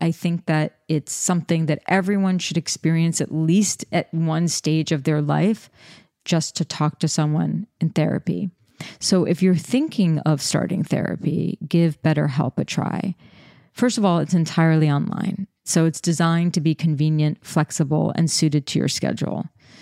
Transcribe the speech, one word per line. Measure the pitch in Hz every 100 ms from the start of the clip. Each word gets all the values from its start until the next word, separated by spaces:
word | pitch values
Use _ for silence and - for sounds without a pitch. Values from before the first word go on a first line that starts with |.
I | 165
think | 165 175 170 -
that | 156 151 _ -
it's | 156 -
something | - - 175 - 165 156
that | 147 -
everyone | 190 185 202 190 185
should | - 165
experience | - - 160 165 165 160
at | 156
least | 156 160 185 202 - -
at | 170 -
one | 165 165 165 170
stage | - 151 160 151
of | 151
their | 131 151
life, | 147 151 185 220 - _ - - _ _
just | - 170 - -
to |
talk | 170 - 156 -
to | 156
someone | - 151 151 160 165 202 -
in | 165
therapy. | - 151 - - 175 190 - _ - - -
So | - 185
if | 160 170
you're | 185
thinking | 175 - 254 320 - 180 156
of | - 143
starting | - 151 - 180
therapy, | 156 - - - - 156 165 - 151
give | 170 165 151
BetterHelp | 160 151 147 131 127 -
a |
try. | 143 - - - 190 175 - - - - _
First | - 247 226
of |
all, | 202 170
it's | 151
entirely | 180 160 - 165 160 156
online. | 143 - 50 - - 196 _
So | - 175
it's | 165 156
designed | 180 160 165 170 175
to | 170
be | 156
convenient, | 156 165 143 156 156 151 -
flexible, | - 165 151 - 139 151 160 -
and | 165
suited | - 156 147 139
to | -
your | 143
schedule. | - - - - 80 - _ _ -